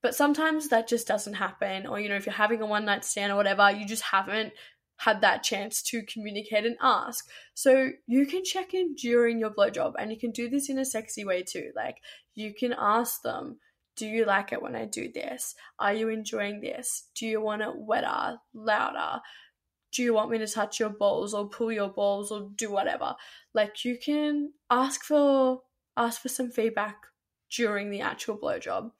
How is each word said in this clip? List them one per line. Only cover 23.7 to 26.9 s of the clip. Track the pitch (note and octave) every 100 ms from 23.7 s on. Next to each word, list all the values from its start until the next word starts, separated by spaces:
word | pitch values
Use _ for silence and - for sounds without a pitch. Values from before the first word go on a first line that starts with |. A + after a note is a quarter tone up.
| G#3
you | A#3+ B3
can | - D4+ D4+ D4 D4 _ _
ask | B3 C4+ C#4
for, | - D4 C#4+ C4+ C4 B3+ _ _ _ -
ask | A#3 A#3
for | B3+
some | - B3
feedback | A#3+ A3+ A3 G#3